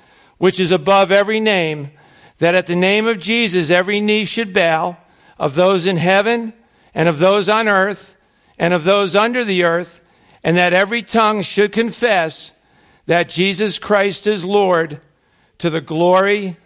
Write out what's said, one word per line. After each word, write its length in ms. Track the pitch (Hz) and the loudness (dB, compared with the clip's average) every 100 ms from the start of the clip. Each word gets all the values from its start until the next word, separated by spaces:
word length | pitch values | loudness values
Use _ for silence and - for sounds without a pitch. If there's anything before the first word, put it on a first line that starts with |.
| _ _ _ - | _ _ _ -2
which 200 | 180 180 | -2 0
is 120 | 175 | 0
above 400 | 180 156 196 190 | 0 2 2 4
every 280 | 196 202 220 | 2 2 0
name, 520 | 214 196 160 151 139 _ _ _ - - | 0 0 -2 -6 -12 _ _ _ -20 -2
that 160 | 165 180 | 0 0
at 100 | 175 | 0
the 100 | 175 | 0
name 300 | 185 208 220 | 2 2 0
of 140 | 220 | -2
Jesus 500 | 165 233 226 180 156 | -2 -2 0 0 2
every 300 | 180 190 208 | 0 0 -2
knee 260 | 208 214 202 | 0 0 -2
should 260 | - 226 | -4 -4
bow, 460 | 190 170 160 180 175 _ _ _ - | 0 0 0 -4 -10 _ _ _ -6
of 160 | 151 | -4
those 320 | 139 185 190 170 | 0 2 2 0
in 120 | 175 | 0
heaven 560 | 170 196 208 233 226 - _ _ _ - | 2 2 2 -2 -4 -12 _ _ _ -2
and 120 | 165 | 0
of 120 | 147 | 2
those 280 | 180 208 185 | 2 2 2
on 200 | 214 220 | 0 2
earth 480 | 196 196 190 - _ _ _ _ - | 2 0 -4 -14 _ _ _ _ -6
and 160 | 170 | -2
of 100 | 175 | 0
those 320 | 156 202 196 196 | 2 0 2 0
under 280 | 226 247 | 0 0
the 200 | 226 185 | -2 0
earth, 380 | 175 170 175 - _ _ _ _ | 0 0 -6 -16 _ _ _ _
and 140 | - 175 | -2 2
that 160 | 180 | 2
every 300 | 180 196 233 | 2 0 -4
tongue 400 | 214 226 214 214 | -2 0 2 0
should 280 | 185 - 208 | -4 0 0
confess 800 | 208 233 - 240 190 160 - - _ _ _ _ _ - | 0 -4 -2 0 0 -2 -6 -16 _ _ _ _ _ -2
that 240 | 170 170 | 0 0
Jesus 480 | 151 190 180 214 - | -2 -2 0 -2 -4
Christ 480 | - 208 202 180 208 | -2 0 0 -2 -4
is 180 | 214 | -4
Lord, 580 | 175 202 190 175 160 143 _ _ _ _ _ - | 0 0 2 2 0 -8 _ _ _ _ _ -8
to 100 | 170 | -4
the 120 | 156 | -4
glory 760 | 135 160 175 185 196 208 196 165 | -6 0 2 4 2 0 -4 -10